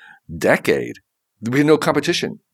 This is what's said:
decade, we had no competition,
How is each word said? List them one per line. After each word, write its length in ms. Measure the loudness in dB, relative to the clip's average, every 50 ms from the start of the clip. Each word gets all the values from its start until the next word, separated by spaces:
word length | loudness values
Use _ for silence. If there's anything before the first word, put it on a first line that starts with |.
| -20 -20 -20 _ _ -16 -8 -2
decade, 600 | 0 2 2 2 2 0 -2 0 -2 -6 -10 -14 _ _ _ _ _ _ _ _
we 180 | -6 -2 0 2
had 80 | 4 4
no 100 | 4 4
competition, 600 | 4 2 0 0 0 -2 -2 -2 -4 -6 -8 -12 _ _